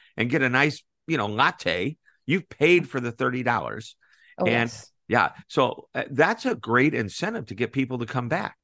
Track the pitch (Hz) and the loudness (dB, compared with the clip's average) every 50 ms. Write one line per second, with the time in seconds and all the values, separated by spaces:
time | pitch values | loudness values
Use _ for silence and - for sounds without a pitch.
0 | _ _ _ - 110 123 131 160 135 127 123 131 143 160 - - - _ _ _ | _ _ _ -2 0 0 2 2 2 2 4 4 4 2 0 -2 -10 _ _ _
1 | _ - 165 135 104 104 107 110 135 175 180 - - - 82 90 95 135 156 - | _ -4 -2 -2 -2 -2 0 2 2 2 0 0 -2 -2 -2 0 -2 -4 -6 -8
2 | _ _ _ _ _ - 151 190 156 _ - - 143 165 180 175 151 135 - 131 | _ _ _ _ _ -2 -2 -2 -2 _ -2 2 4 6 6 4 4 0 -4 -6
3 | 120 120 117 - 131 127 123 127 123 123 117 104 71 57 53 - - - - _ | -6 -6 -4 -2 -2 -2 -2 -2 -2 0 0 0 -2 -4 -8 -10 -12 -14 -20 _
4 | _ _ _ _ _ - - - 185 185 117 117 117 117 117 - - - _ _ | _ _ _ _ _ -18 -6 -2 0 2 2 2 0 -2 -4 -10 -16 -20 _ _
5 | _ - - 120 90 - - - - - - 151 131 120 - - - _ - 120 | _ 0 2 2 2 2 0 -8 -18 -4 0 2 2 2 0 -6 -12 _ -8 -8
6 | - - 139 123 156 185 233 - - 262 214 123 - 113 117 123 135 151 131 120 | -6 -2 2 2 4 4 2 0 -4 -4 -4 -4 -2 2 4 4 4 4 2 0
7 | 110 98 - - 170 208 233 226 - - - 101 123 113 - 135 131 123 127 123 | -4 -6 -6 -6 -6 -6 -6 -8 -10 -10 -6 -4 -4 -2 -2 -4 -2 -2 -4 -6
8 | 117 110 - 127 120 117 151 185 208 - - _ | -6 -4 -4 -4 -2 -2 -2 -4 -4 -6 -10 _